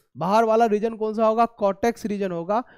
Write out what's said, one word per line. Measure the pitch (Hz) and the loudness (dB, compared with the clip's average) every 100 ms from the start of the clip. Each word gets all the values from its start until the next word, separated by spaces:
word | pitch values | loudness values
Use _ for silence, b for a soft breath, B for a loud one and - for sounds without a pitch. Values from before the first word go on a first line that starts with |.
| _ 143 | _ -6
बाहर | 160 214 | 0 2
वाला | 226 220 233 | 4 4 2
रीजन | 208 226 226 | 2 -2 -4
कौन | 214 | -6
सा | 214 220 | 0 0
होगा? | 220 233 | 2 0
कॉर्टेक्स | - 202 196 - - 208 | 0 -2 0 -2 -2 -6
रीजन | 202 196 | -4 -4
होगा। | 170 170 214 b | -6 -4 -4 b